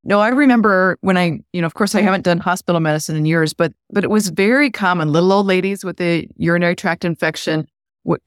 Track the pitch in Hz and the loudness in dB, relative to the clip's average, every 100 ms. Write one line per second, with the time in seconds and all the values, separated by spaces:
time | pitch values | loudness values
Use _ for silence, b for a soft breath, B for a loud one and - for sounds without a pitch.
0 | - 202 214 254 285 233 214 190 185 - | -2 2 2 2 4 4 4 2 2 0
1 | 190 185 175 151 - 180 165 - 208 208 | 0 0 0 -2 -8 -4 -4 -2 -2 2
2 | 202 190 180 175 180 180 - 170 160 151 | 2 2 0 0 -2 -4 0 0 0 -2
3 | - 156 151 165 156 - 165 - _ 208 | -4 -2 0 2 0 0 -4 -4 _ -4
4 | 170 214 208 160 196 262 285 - 190 175 | 0 0 -2 0 2 2 0 0 -2 0
5 | 156 151 185 196 196 185 190 196 185 175 | 0 2 2 2 2 0 -2 -6 -8 -4
6 | 175 170 - - 165 175 175 180 190 170 | -2 -2 -4 -4 -2 0 0 -2 -4 -4
7 | 175 160 165 160 - 156 151 _ _ _ | -4 -2 -4 -4 -4 -4 -6 _ _ _
8 | - 170 | -6 -4